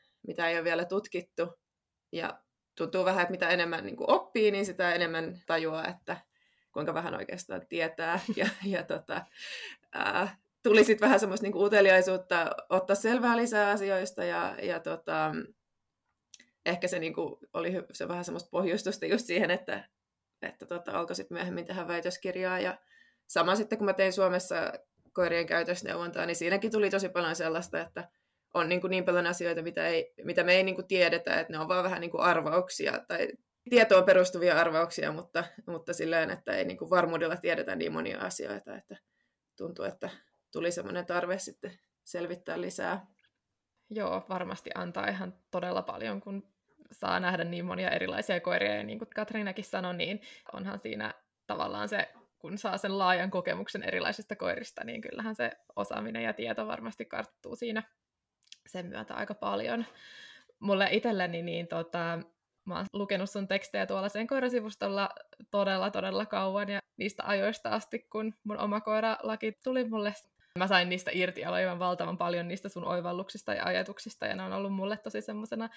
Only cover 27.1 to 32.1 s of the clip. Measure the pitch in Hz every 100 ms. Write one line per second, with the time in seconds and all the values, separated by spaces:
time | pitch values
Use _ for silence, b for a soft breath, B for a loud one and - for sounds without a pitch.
27.1 | 185 170 165 160 160 180 165 165 - 180
28.1 | _ _ _ _ - 165 180 180 185 180
29.1 | 180 175 180 175 165 165 170 165 165 165
30.1 | - - 175 170 185 190 185 185 185 170
31.1 | 170 170 165 165 160 160 185 180 170 170